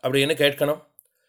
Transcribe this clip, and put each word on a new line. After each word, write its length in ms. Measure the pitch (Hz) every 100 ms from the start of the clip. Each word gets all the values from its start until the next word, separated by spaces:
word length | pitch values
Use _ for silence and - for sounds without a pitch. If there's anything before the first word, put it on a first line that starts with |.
அப்படின்னு 340 | 131 135 139 160
கேட்கணும். 460 | 143 143 143 151 - _ _ _